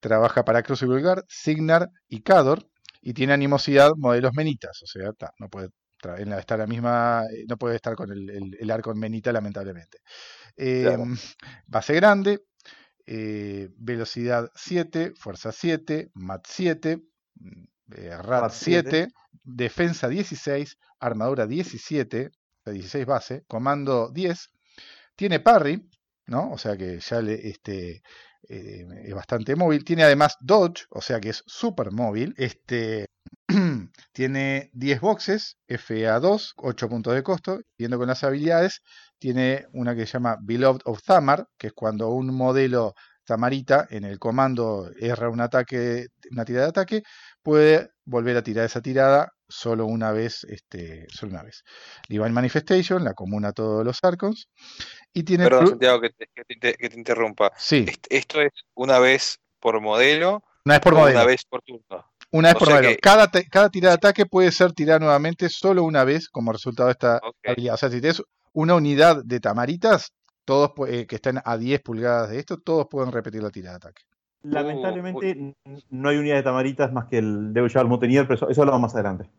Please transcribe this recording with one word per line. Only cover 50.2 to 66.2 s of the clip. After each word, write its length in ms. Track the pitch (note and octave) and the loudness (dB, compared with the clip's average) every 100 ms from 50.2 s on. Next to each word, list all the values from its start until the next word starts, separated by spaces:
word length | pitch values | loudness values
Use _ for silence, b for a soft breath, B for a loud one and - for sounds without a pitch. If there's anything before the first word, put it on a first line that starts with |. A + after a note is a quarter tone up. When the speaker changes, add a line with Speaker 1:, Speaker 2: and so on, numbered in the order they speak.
| A2+ - | -4 -8
Speaker 1:
este, 600 | - G2+ _ - E2+ D#2+ E2 | -16 -20 _ -16 -14 -16 -20
solo 220 | - G#2+ | -16 -14
una 100 | F#2 | -14
vez. 220 | G#2+ - _ B B B - | -16 -20 _ B B B -8
Divine 220 | G#2 A2 | -4 0
Manifestation, 720 | A#2 B2+ D3+ D3 F#3 F3+ F#3 | 0 0 -2 2 0 2 -2
la 100 | D3 | -2
común 300 | F#2+ F#2+ G#2 | -6 -8 -4
a 80 | G#2 | -4
todos 320 | G2+ A2 G#2+ | -4 -4 -2
los 140 | A2+ B2+ | -2 0
Archons. 460 | F#3 F3+ G3+ A3 - _ B B B B B | 0 0 -4 -6 -12 _ B B B B B
Y 120 | - | -8
tiene 200 | D#3+ F3 | 0 4
Speaker 2:
Perdón, 200 | F3+ B2+ E3+ | 6 6 6
Speaker 1:
flu- 40 | |
Speaker 2:
Santiago, 300 | A#2+ B2+ B2 | 4 4 4
que 100 | A2+ | 0
te, 160 | _ A2 | _ -20
que 100 | - | -20
te 100 | A#2+ | -20
inter-, 220 | A#2 A#2+ A2+ | -6 -4 -4
que 120 | A#2 | -8
te 60 | A2+ | -10
interrumpa. 540 | A#2 A2+ A2+ G2+ G2+ - | -4 -2 -2 0 -2 -2
Speaker 1:
Sí. 280 | - D3+ G2+ | 0 2 2
Speaker 2:
Est-, 180 | - - | -4 -4
¿esto 300 | C3+ - D#3 | -4 -2 0
es 100 | D3 - - | 0 -2 -20
una 240 | - C3 C3 | -8 2 6
vez 400 | B2+ C3+ - - _ _ | 6 4 0 -8 _ _
por 220 | A#2 A2 | -2 -2
modelo 600 | G#2+ G#2+ C3 D3+ F3 G#3 _ _ | 0 2 4 4 0 -2 _ _
Speaker 1:
Una 100 | - | 4
vez 60 | D3 | 6
por 120 | F3+ | 6
Speaker 2:
o 20 | D#3+ | 8
Speaker 1:
modelo. 200 | D3 B2+ | 8 8
Speaker 2:
una 80 | A#2 | 6
vez 180 | B2+ - | 4 -2
por 140 | B2+ | -12
turno? 420 | - A#2+ _ F#2 - _ - | -12 -20 _ -18 -18 _ -4
Speaker 1:
Una 180 | D#3+ E3 | 4 6
vez 80 | E3+ | 6
Speaker 2:
O 20 | |
Speaker 1:
por 100 | D#3+ | 6
Speaker 2:
sea 80 | C#3+ | 6
Speaker 1:
modelo. 180 | B2 | 6
Speaker 2:
que 40 | A2+ | 4
Speaker 1:
Cada 260 | - G#3 G3+ | 6 8 8
te-, 180 | F#3 F3 | 4 2
cada 220 | F#3+ G3+ | 4 4
tirada 260 | G3+ F3+ E3+ | 4 4 6
de 20 | G3+ | 4
ataque 180 | G3+ G3 | 4 2
puede 260 | F#3+ F3+ | 4 4
ser 200 | E3 F3+ | 4 2
tirada 260 | D#3+ D3+ D#3+ | 2 2 4
nuevamente 500 | D#3 C#3+ D#3 E3+ F3 | 6 2 2 -2 -4
solo 340 | - F#3+ F#3+ | 0 2 2
una 200 | E3 D3+ | 4 4
vez 240 | C3 D3+ | 4 2